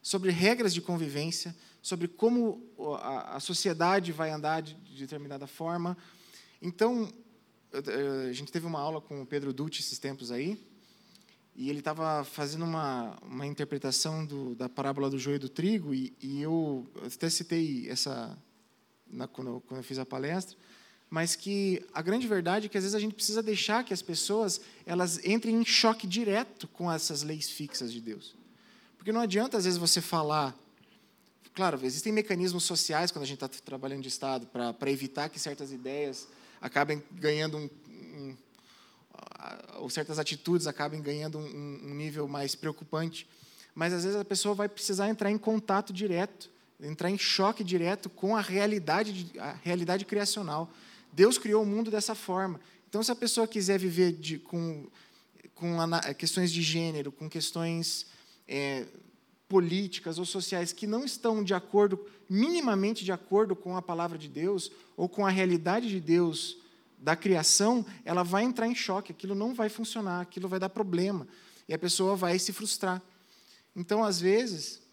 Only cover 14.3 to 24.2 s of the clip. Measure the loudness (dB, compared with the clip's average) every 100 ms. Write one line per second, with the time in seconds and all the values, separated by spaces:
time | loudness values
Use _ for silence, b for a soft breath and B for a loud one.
14.3 | -6 -8 -6 -6 -4 -2 0 0 0 -2
15.3 | -2 -4 -2 0 2 0 -4 -4 -8 -6
16.3 | -4 0 0 0 -2 -6 -12 -12 -4 -2
17.3 | 0 0 0 0 -2 -4 -4 -2 -4 -8
18.3 | -12 _ _ _ _ _ _ _ -10 -10
19.3 | -8 -8 -8 -10 -12 -8 -8 -6 -4 -2
20.3 | -2 -4 -16 B B B B B -2 0
21.3 | -2 -2 0 2 0 -2 -4 0 0 2
22.3 | 2 2 0 0 -2 0 0 -2 0 0
23.3 | 0 0 0 2 2 0 -4 -2 -2